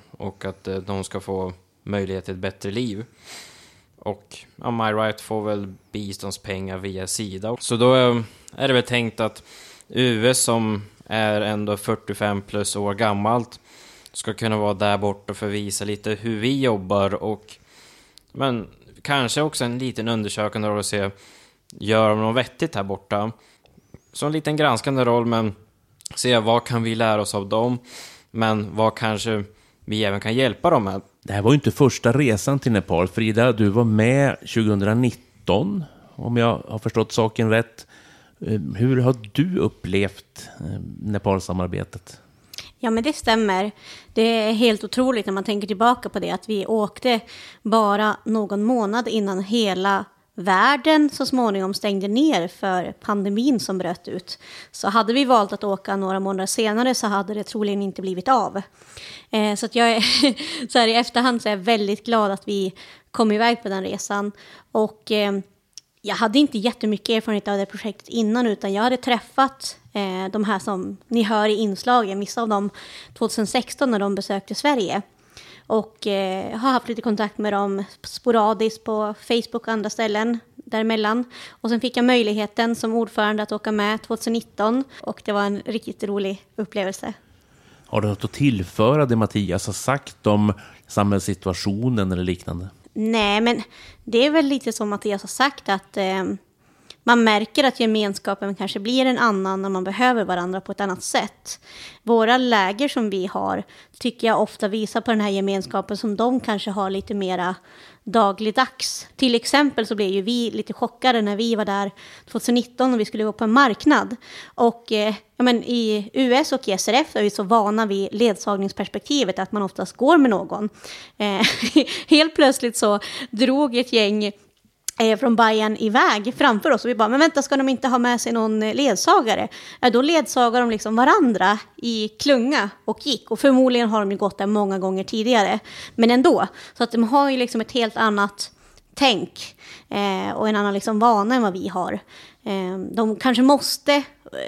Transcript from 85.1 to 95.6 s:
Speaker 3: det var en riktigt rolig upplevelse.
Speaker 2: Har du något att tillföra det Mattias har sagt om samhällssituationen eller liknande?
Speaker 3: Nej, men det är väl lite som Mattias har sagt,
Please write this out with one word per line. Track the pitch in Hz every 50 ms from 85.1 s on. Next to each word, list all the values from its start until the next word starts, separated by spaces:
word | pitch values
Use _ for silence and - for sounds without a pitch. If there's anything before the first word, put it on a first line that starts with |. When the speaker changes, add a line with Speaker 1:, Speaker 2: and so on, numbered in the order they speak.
| - - -
Speaker 3:
det | 220
var | 202 202
en | 202 202 202 196 -
riktigt | - 214 226 - 220 208 - 220
rolig | 202 202 208 190 190 196 190 - _ _
upplevelse. | - 208 - - 208 180 190 190 - - - 208 - _ _ _ _ _ _ _ _ _ _ _ _ _
Speaker 2:
Har | - - 107
du | 104 104
något | 101 - -
att | -
tillföra | - - 143 139 113 95 92 - - - 107 120 147 151 143
det | 120 117
Mattias | 113 107 - - 107 98 87 87 92 -
har | 110
sagt | 90 - - 127 139 139 - - - _ -
om | 107 104 104 104 104 101 - - - - - _
samhällssituationen | - - 107 101 101 101 95 - - 95 - - 95 92 - - 104 98 107 120 127 123 107 95 92
eller | 90 90 90
liknande? | 92 87 - - - 87 87 92 95 - _ _ _
Speaker 3:
Nej, | - 214 214 220 226 220 208 202 202 214
men | 233 240 240 233 - - - - - - - - -
det | 226 214 233 269
är | 302
väl | 302 330 285
lite | 269 277 254 - 226
som | 220 - 214 208
Mattias | 208 202 - 208 196 196
har | - -
sagt, | - - 262 285 - -